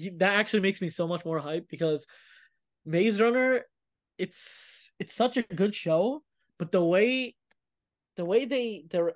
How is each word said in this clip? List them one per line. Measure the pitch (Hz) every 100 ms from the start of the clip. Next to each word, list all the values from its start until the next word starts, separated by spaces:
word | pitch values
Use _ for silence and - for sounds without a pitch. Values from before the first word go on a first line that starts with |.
| 180 170
that | 185 202
actually | 214 220
makes | 190 196
me | 175
so | - 165
much | 170 160
more | 160
hype | 143 165 165
because | 147 160 151 - - - - _ _ _ _ 156
Maze | 170 220 202
Runner, | 226 247 254 247 - _ _ _ _ -
it's, | 185 - - - - - - -
it's | 175 -
such | 240 240
a |
good | 233 165 202
show, | 208 170 160 214 294 _ _ _ -
but | 165
the | 185 170
way, | 180 233 262 254 - _ _ _ _ _ _ _ -
the | 175
way | 220 262
they, | 269 233 196 160
they're, | 180 170